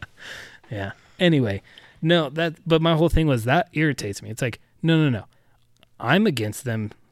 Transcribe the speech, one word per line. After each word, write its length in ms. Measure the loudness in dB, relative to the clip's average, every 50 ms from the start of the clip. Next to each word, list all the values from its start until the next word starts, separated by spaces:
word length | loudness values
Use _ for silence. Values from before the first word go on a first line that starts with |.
| -20 -20 _
<laughs> 540 | -20 -18 -18 -18 -18 -18 -20 -20 -20 -16 -12
yeah. 220 | -10 -8 -8 -10 -10 -14 _ _ _ 0
Anyway, 440 | 2 4 4 4 2 0 -2 -6 -8 -14 -20 -20 -20 -20 _ -4
no, 280 | 0 2 2 2 0 -2
that, 240 | -2 -4 -4 -4 -4 -6 _
but 140 | 2 2 4
my 140 | 4 2 4
whole 140 | 4 2 2
thing 180 | 4 2 2
was 180 | 2 2 0 0
that 240 | 0 0 0 0 -2
irritates 500 | -2 -2 -2 -2 -2 -4 -8 -10 -10 -10
me. 80 | -12 -12
It's 120 | -8 -6
like, 180 | -6 -6 -6 -10 _ _ _ _
no, 140 | 0 2 4
no, 120 | 4 4 2
no. 140 | 0 -2 -6 -12 _ _ _ _ _ _ _ _ _ _ _ _ _ -6
I'm 280 | 0 2 2 4 4 2
against 340 | 0 0 -4 -6 -6 -6 -6
them 280 | -6 -4 -4 -6 -8 -10 -16 _ _